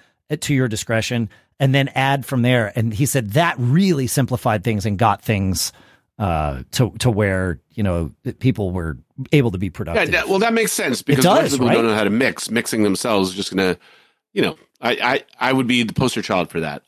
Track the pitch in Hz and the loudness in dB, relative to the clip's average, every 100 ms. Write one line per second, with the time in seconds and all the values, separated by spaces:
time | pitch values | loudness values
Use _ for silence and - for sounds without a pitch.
0 | _ _ _ 151 - 139 127 107 - 113 | _ _ _ -8 0 0 0 -2 -2 -2
1 | - 120 110 - _ _ 135 139 135 131 | -2 -2 -4 -8 _ _ 2 2 0 0
2 | 135 139 - 131 123 123 104 123 113 104 | 0 0 -2 0 2 2 0 -2 -2 0
3 | 143 139 104 117 170 131 120 156 196 143 | 0 0 0 2 2 0 2 2 4 2
4 | 127 - 120 123 127 107 117 104 104 95 | 0 0 0 0 0 0 0 -2 -2 2
5 | 110 101 - 104 95 87 - - - _ | 2 2 0 0 0 -2 -4 -10 -20 _
6 | _ - 101 80 73 67 64 - 110 107 | _ -4 -2 0 -2 -4 -6 0 0 0
7 | 123 104 104 92 92 82 _ - 98 85 | -2 2 2 0 -2 -4 _ -4 -2 0
8 | 80 - 123 - 131 107 95 90 82 65 | -4 -6 -12 -2 -2 0 -2 -2 -4 -8
9 | - - 131 151 117 92 95 - - - | -12 -14 0 2 2 -2 -6 -6 -4 -2
10 | - 175 - 190 226 226 214 - 170 117 | 0 -2 0 0 2 0 -2 -2 -4 -4
11 | - 139 175 269 - 139 120 117 113 107 | 0 2 4 4 2 0 2 2 2 2
12 | 101 110 127 - - 113 - 113 104 95 | 2 2 0 -2 -4 -4 -2 0 0 0
13 | 123 104 95 92 - 110 95 90 - - | 0 0 0 -2 -4 0 0 -2 -8 -20
14 | _ _ _ 196 - - _ _ 120 123 | _ _ _ -2 -2 -4 _ _ -2 0
15 | 120 139 - - 120 131 120 123 113 - | 0 -2 -4 -4 0 0 2 0 0 0
16 | 127 113 - 95 85 85 78 73 | -2 -2 -2 -2 -2 -4 -6 -8